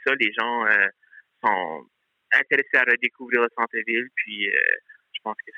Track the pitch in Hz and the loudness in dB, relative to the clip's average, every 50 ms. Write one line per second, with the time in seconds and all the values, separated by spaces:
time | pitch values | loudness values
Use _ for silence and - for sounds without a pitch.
0 | - 135 135 135 113 104 107 117 113 120 120 117 110 107 104 101 98 98 - _ | 0 0 2 2 0 0 0 -2 -2 -2 -2 0 2 4 4 4 4 2 -2 _
1 | _ _ - - _ _ _ _ - 110 101 92 90 80 80 73 62 _ _ _ | _ _ -20 -20 _ _ _ _ 0 0 0 0 -2 -4 -6 -10 -12 _ _ _
2 | _ _ _ _ _ _ 117 139 139 - 143 139 135 - - 131 123 123 120 120 | _ _ _ _ _ _ 0 0 2 2 0 0 0 0 0 2 4 2 2 0
3 | 123 120 - - 127 120 123 120 120 117 - 120 117 - - 113 110 117 113 117 | 0 -6 -8 -10 -4 -2 0 2 2 0 0 -4 -4 -4 -4 -6 -4 -2 -4 -4
4 | 127 131 - - - 107 107 104 104 101 - 69 - 50 - - - - - _ | -4 -4 -6 -8 -8 -6 -8 -6 -4 -2 0 0 0 0 -2 -4 -6 -16 -20 _
5 | _ _ - - - 110 107 - - - - | _ _ -16 -10 -8 -8 -8 -8 -12 -16 -10